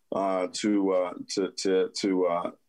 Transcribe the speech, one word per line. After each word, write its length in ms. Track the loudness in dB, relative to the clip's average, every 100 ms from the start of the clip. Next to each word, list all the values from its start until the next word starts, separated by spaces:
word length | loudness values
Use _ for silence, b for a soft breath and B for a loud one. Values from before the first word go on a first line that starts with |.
| b
uh, 340 | -2 0 0 -2
to, 400 | -2 0 2 2
uh, 200 | 2 0 -6 -8
to, 220 | -4 -4
to, 360 | -2 0 2 0
to, 320 | -2 0 2 2
uh, 240 | 0 -4 -10